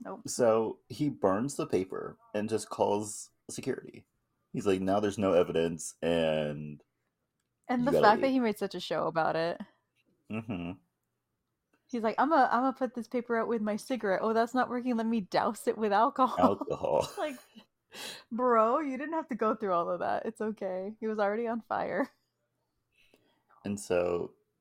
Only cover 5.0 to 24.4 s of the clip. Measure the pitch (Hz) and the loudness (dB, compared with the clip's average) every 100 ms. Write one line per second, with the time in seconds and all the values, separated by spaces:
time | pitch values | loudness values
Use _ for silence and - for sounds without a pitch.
5 | 104 98 95 87 87 82 85 82 - - | 2 2 4 6 4 2 0 -2 -10 -4
6 | 82 85 80 78 76 73 76 73 _ _ | 0 2 2 2 0 -4 -10 -14 _ _
7 | _ _ _ _ _ _ - 247 247 247 | _ _ _ _ _ _ -6 -2 2 4
8 | 208 220 269 262 233 208 196 175 - 156 | 6 6 2 2 0 -2 -4 -6 -4 -2
9 | 156 165 156 160 165 - - _ _ _ | 0 0 0 0 -2 -4 -10 _ _ _
10 | _ _ - 110 110 90 85 - _ _ | _ _ -10 -8 -6 -6 -6 -10 _ _
11 | _ _ _ _ _ _ _ _ _ 240 | _ _ _ _ _ _ _ _ _ -4
12 | 220 - 254 320 240 233 262 254 254 240 | -2 2 4 4 4 4 0 0 -4 -4
13 | 214 247 233 233 214 233 214 208 - 254 | -6 -4 -2 -2 0 0 -2 -4 -4 -2
14 | 208 185 214 226 233 254 226 247 247 226 | 0 0 2 2 2 0 -2 -2 -2 -2
15 | 226 226 180 165 - 208 - 214 214 196 | 0 -2 0 0 0 0 -4 -2 2 4
16 | 254 - 247 - - 101 - - - - | 4 4 0 4 2 2 -4 -4 2 2
17 | - - 302 254 - - - _ _ - | 0 -4 -6 -6 -16 -20 -20 _ _ -14
18 | - - - 233 254 226 220 285 294 254 | -14 -14 -10 0 4 6 6 2 -2 -4
19 | 302 320 - 226 220 220 202 175 175 180 | -4 -4 -4 -2 0 0 0 0 0 -2
20 | - - - - 220 208 190 185 196 220 | -2 -2 -4 -6 -6 -4 -6 -6 -8 -8
21 | 220 214 202 214 233 233 - - - 185 | -6 0 0 0 -2 -4 -4 -4 -2 -2
22 | 269 _ _ _ _ _ _ _ _ _ | -4 _ _ _ _ _ _ _ _ _
23 | _ _ _ _ _ _ 101 101 - 87 | _ _ _ _ _ _ -8 -8 0 0
24 | 87 87 90 - | 2 -2 -4 -12